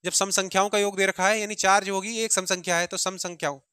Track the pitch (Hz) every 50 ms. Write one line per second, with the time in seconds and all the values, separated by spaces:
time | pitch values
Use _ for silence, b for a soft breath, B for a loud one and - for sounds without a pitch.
0 | - 180 - - 190 196 185 196 190 185 - 190 196 214 214 208 202 202 196 190
1 | 196 196 190 - 185 196 214 220 208 208 214 - - 190 190 208 196 196 196 190
2 | 190 220 233 220 226 220 - 190 185 - 190 180 165 185 175 170 175 175 - 185
3 | - 190 190 180 - 180 175 156 165 147 143 135 _ _